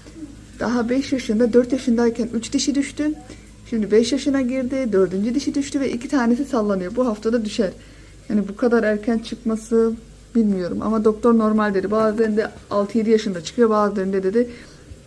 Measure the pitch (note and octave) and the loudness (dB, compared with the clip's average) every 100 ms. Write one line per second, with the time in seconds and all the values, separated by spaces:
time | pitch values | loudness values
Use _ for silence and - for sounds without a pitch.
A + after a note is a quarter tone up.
0 | - - - - - - G#3 A#3+ A3+ B3+ | -20 -18 -18 -18 -20 -8 -4 -2 0 -2
1 | C#4 C4 - G#3+ A#3+ A#3+ B3 C4 B3+ A#3 | -2 -4 -2 0 4 4 4 0 0 2
2 | A#3 A#3 A#3 B3 A#3 C#4+ - C#4 C#4 - | 2 0 -4 -4 -4 -2 0 -2 -4 -4
3 | D4+ D4+ - - - - - A3+ G3 G#3 | -6 -6 -12 -20 -20 -20 -8 -4 2 2
4 | A#3 C#4 - C4+ B3 C4 B3+ C4+ B3+ G3 | 4 0 0 0 0 -2 -2 -2 0 2
5 | F#3 F#3+ G#3+ B3 C#4+ C#4+ C#4 D4 C4+ A#3 | 2 0 -2 -2 -2 -2 -2 -2 -2 -4
6 | A#3+ C#4+ A#3 A#3+ C#4 B3 G#3 G3 F3+ A#3 | -2 0 2 0 0 -2 0 -2 -2 -2
7 | B3+ G#3 A3+ A#3+ G#3 - F#3+ - - - | -2 0 -2 -2 -2 -2 -2 -4 -18 -20
8 | - - - G#3 G3 G3 B3 A#3 G#3+ G#3 | -20 -20 -4 -2 -2 -2 2 2 2 0
9 | G#3+ A3+ - A#3 A3+ A3 - A3+ A3+ A3+ | -2 -2 -4 -8 -4 -4 0 2 2 -2
10 | - - - A#3 G#3+ F#3+ F3 G3+ G#3 A3 | -10 -20 -4 0 2 0 -2 -4 -2 2
11 | A3 G#3+ A#3+ A#3 G#3+ A3 G#3 G3 F#3+ G#3+ | 2 2 4 4 4 2 2 0 0 2
12 | A3 G#3+ A3+ G#3+ G#3+ - - G3+ G3+ A#3 | 2 2 2 2 -2 -6 -4 -2 0 0
13 | G#3+ A3 A3 F3 D#3+ - A3+ G#3+ G#3 G3+ | 2 2 2 -6 -8 2 2 4 0 0
14 | F#3+ G3 F#3+ A3+ A#3+ - - - - - | -2 -2 0 0 -2 -6 -20 -20 -20 -20